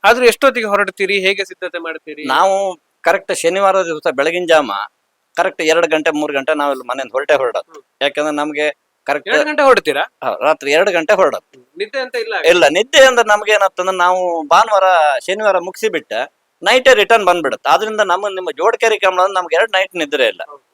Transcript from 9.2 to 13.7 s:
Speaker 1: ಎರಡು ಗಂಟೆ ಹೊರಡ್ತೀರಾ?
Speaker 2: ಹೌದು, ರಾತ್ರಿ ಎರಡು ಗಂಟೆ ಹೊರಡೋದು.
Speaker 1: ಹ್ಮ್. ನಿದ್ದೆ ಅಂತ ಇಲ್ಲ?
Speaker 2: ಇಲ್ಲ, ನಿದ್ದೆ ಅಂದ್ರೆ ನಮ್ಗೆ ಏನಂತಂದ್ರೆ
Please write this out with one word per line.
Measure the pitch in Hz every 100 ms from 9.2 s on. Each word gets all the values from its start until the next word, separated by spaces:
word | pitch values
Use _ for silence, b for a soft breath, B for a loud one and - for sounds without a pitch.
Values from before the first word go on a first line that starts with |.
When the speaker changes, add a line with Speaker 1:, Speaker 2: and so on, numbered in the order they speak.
| 165
Speaker 1:
ಎರಡು | 254
ಗಂಟೆ | 294 302
ಹೊರಡ್ತೀರಾ? | 277 233 - 139 196 _
Speaker 2:
ಹೌದು, | 135 101
ರಾತ್ರಿ | 131 156 139
ಎರಡು | 151 196
ಗಂಟೆ | 175 156
ಹೊರಡೋದು. | 202 170 104 _
Speaker 1:
ಹ್ಮ್. | _ _ 170
ನಿದ್ದೆ | 214 269
ಅಂತ | 254 247
ಇಲ್ಲ? | 226 202
Speaker 2:
ಇಲ್ಲ, | 160 180 156
ನಿದ್ದೆ | 160 233 311 269
ಅಂದ್ರೆ | 240 220
ನಮ್ಗೆ | 208 208
ಏನಂತಂದ್ರೆ | 214 196